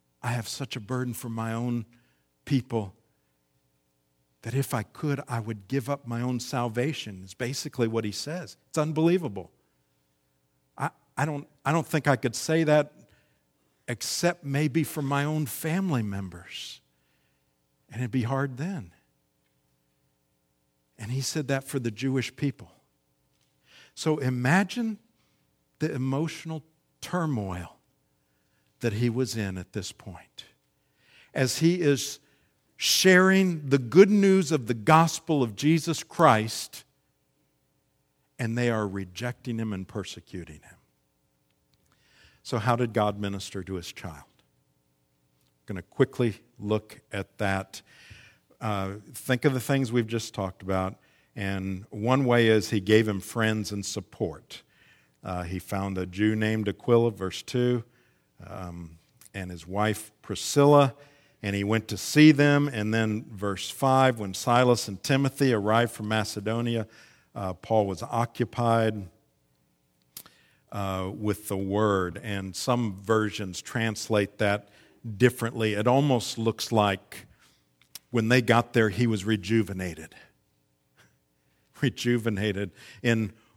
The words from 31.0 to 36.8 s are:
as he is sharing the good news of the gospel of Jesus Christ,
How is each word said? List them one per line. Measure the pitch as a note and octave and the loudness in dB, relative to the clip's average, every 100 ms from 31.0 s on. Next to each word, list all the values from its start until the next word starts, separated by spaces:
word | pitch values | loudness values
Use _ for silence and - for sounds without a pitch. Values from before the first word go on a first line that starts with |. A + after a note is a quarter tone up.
| _ _ _ | _ _ _
as | - C3 - | -2 0 2
he | E3 F3 | 2 4
is | D3+ C3+ - - _ _ _ _ _ - | 2 2 -2 -12 _ _ _ _ _ -4
sharing | - - F#3 F#3 F#3+ F#3+ F#3 D#3+ C#3+ | 0 4 8 8 8 6 4 0 2
the | C#3 | 0
good | A#2+ D#3 G3+ | 6 8 8
news | G#3 G3 F#3+ D3 | 8 6 6 4
of | D3+ A2+ | 0 -2
the | |
gospel | A#2 G2+ D#3+ E3 - - D3+ | 0 6 6 6 0 -2 0
of | A#2 G2 | 0 0
Jesus | D3 E3 E3 D#3+ | 2 2 0 -6
Christ, | - - D#3 A2 G#2+ - - - | -4 4 6 6 2 -8 -12 -16